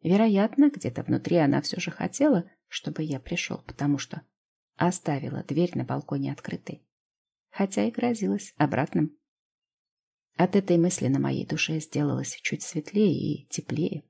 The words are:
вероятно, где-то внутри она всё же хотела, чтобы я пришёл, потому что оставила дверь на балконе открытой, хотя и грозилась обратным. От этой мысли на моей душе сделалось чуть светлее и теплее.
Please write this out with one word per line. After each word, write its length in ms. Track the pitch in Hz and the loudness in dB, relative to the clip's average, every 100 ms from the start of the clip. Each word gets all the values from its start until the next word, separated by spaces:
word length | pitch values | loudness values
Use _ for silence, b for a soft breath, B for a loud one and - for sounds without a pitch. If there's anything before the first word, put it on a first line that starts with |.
вероятно, 680 | 165 196 226 196 220 247 285 | 4 4 6 4 2 4 4
где-то 320 | 285 - 120 | 4 -6 -6
внутри 340 | - 127 - 170 | -2 -2 2 4
она 240 | 147 135 | 4 2
всё 180 | 151 185 | 0 -6
же 120 | 175 | -8
хотела, 600 | - 180 - 302 220 175 B _ | -6 -6 2 4 4 0 B _
чтобы 340 | - - 151 | -10 -8 -6
я 180 | 156 135 | -4 -6
пришёл, 420 | - 170 - - - | -6 -6 -6 -8 -10
потому 320 | - 143 143 | -4 0 0
что 240 | - - - _ _ _ _ _ | -2 -12 -16 _ _ _ _ _
оставила 640 | 175 185 - 139 135 139 | 0 0 -2 -4 -4 -8
дверь 340 | - 143 175 139 | -4 0 0 0
на 80 | |
балконе 480 | 123 131 147 143 139 | -4 -6 -4 -4 -4
открытой, 500 | 143 - - - - _ _ _ _ _ _ _ | -6 -8 -10 -10 -16 _ _ _ _ _ _ _
хотя 340 | - 196 196 | -4 -2 0
и 60 | 208 | -2
грозилась 640 | 233 247 226 190 202 - _ | 0 -2 0 -2 -2 -6 _
обратным. 640 | 147 131 147 - 156 - _ _ _ _ _ _ _ _ _ _ _ - | 0 0 0 0 0 -4 _ _ _ _ _ _ _ _ _ _ _ 0
От 180 | 180 | 2
этой 240 | 196 190 175 | 2 4 4
мысли 300 | 170 - 123 | 4 2 0
на 100 | 135 | 0
моей 260 | 139 135 | 0 -2
душе 360 | 139 156 - 160 | -4 -4 -2 -4
сделалось 560 | 151 - 147 131 139 - | -4 -2 0 -2 -4 -8
чуть 260 | - 151 | -6 -6
светлее 500 | - 160 151 202 208 | -6 -8 -4 2 4
и 340 | - - 147 - | 2 -2 -4 -6
теплее. 560 | - - - 165 151 - | -10 -4 -2 -2 -4 -12